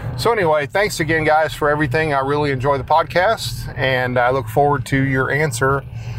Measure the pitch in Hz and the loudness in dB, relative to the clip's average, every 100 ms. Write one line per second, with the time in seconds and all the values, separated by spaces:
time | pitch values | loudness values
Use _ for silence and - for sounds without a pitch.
0 | - - 220 226 170 151 143 196 208 - | -6 -2 0 2 2 2 0 -2 -2 -2
1 | 151 160 151 151 156 - 151 147 151 156 | -2 0 4 4 2 0 0 0 0 0
2 | 156 139 135 147 147 131 139 139 123 156 | 0 0 0 0 0 0 0 0 2 2
3 | - 170 196 220 - - - - 131 127 | 2 2 2 0 -4 -8 -10 -4 0 0
4 | 127 123 123 135 110 151 143 139 113 139 | 0 2 2 0 0 0 2 0 0 0
5 | 135 131 127 139 160 113 135 139 - - | 0 0 0 0 -2 0 0 0 -4 -12
6 | - | -10